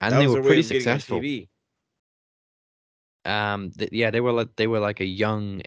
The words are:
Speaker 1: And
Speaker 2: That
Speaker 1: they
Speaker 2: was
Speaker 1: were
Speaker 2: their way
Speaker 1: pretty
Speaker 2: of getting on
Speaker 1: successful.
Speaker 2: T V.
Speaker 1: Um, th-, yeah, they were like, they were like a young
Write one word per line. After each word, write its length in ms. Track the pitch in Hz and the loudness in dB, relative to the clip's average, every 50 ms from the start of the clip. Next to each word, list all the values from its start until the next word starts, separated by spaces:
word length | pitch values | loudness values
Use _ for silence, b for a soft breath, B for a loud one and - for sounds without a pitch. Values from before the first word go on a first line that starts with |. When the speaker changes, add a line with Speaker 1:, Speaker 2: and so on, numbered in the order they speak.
Speaker 1:
And 120 | 95 107 123 | -2 2 4
Speaker 2:
That 60 | 131 | 4
Speaker 1:
they 80 | 143 135 | 4 4
Speaker 2:
was 80 | 120 | 4
Speaker 1:
were 60 | 135 | 4
Speaker 2:
their 0 | 131 | 4
way 40 | 135 | 6
Speaker 1:
pretty 140 | 151 160 | 6 6
Speaker 2:
of 60 | 165 113 | 4 2
getting 200 | - 131 123 120 | 0 -2 0 0
on 120 | 123 143 | -2 -2
Speaker 1:
successful. 220 | - - 110 87 | -2 -4 -6 -4
Speaker 2:
T 0 | |
V. 280 | 123 143 143 117 87 - _ _ _ _ _ _ _ _ _ _ _ _ _ _ _ _ _ _ _ _ _ _ _ _ _ _ _ _ _ _ _ _ _ _ - | -4 -4 -6 -8 -8 -14 _ _ _ _ _ _ _ _ _ _ _ _ _ _ _ _ _ _ _ _ _ _ _ _ _ _ _ _ _ _ _ _ _ _ -8
Speaker 1:
Um, 460 | - 101 104 104 104 101 101 98 90 | -4 -4 -2 -2 -2 -4 -4 -6 -8
th-, 180 | - - 107 - | -8 -8 -8 -6
yeah, 200 | - 117 117 110 | -2 -2 -2 0
they 100 | 107 117 | 0 0
were 100 | 123 123 | 0 0
like, 240 | 120 117 113 117 - | 0 0 -2 -4 -2
they 120 | - 110 110 | -2 -2 0
were 120 | 117 110 | 0 0
like 200 | 104 104 104 - | -2 -2 -2 -4
a 60 | 95 | -4
young 560 | 95 92 95 107 107 107 107 104 101 98 95 - | -4 -2 -2 0 0 0 -2 -4 -6 -8 -10 -8